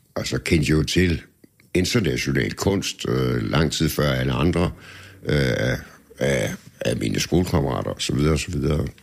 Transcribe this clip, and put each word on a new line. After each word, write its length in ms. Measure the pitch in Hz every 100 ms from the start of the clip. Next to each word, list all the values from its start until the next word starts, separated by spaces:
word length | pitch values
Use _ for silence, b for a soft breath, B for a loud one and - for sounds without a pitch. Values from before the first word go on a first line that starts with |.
| _ -
altså, 220 | - -
kendte 320 | - 82 69
jo 140 | 76
til 380 | 73 87 90 78 - _ _ _ _
international 800 | 90 90 120 87 62 - 67 52
kunst, 520 | - 101 98 - - -
øh, 360 | 64 64 60
lang 280 | 53 67 80
tid 180 | - 78
før 220 | - 73
alle 220 | 65 65
andre, 380 | 65 82 85 87 - B B B B
øh, 540 | - 73 65 53 62 - - B _ -
af, 360 | 69 65 52 185 - -
af 180 | - -
mine 220 | 55 50
skolekammerater 720 | - 85 90 85 69 - -
og 100 | -
så 140 | - 65
videre 180 | 76
og 60 | 78
så 120 | -
videre. 360 | 71 71 73 73 -